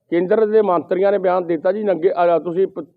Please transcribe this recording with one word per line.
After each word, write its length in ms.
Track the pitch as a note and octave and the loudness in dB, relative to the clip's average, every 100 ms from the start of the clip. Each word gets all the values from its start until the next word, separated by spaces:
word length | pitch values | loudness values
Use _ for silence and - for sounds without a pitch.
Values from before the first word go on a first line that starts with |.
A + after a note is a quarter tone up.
| _ | _
ਕੇਂਦਰ 360 | E3+ F3+ G#3+ G#3+ | -2 0 0 2
ਦੇ 160 | A3 | 2
ਮੰਤਰੀਆਂ 500 | G3+ F3 C#3 F3+ G3 | 2 0 0 0 0
ਨੇ 60 | G3+ | 0
ਬਿਆਨ 280 | F#3 F#3 E3+ | 0 0 -2
ਦਿੱਤਾ 260 | E3 F#3 | -2 -2
ਜੀ, 120 | G3+ | -2
"ਨੰਗੇ, 260 | G#3 F3 F3+ | -2 0 0
ਅ, 280 | F3 F3 E3 | 0 2 2
ਤੁਸੀਂ 280 | D#3+ E3+ F#3+ | 0 -2 -2
ਪ-, 200 | - D3+ | -4 -16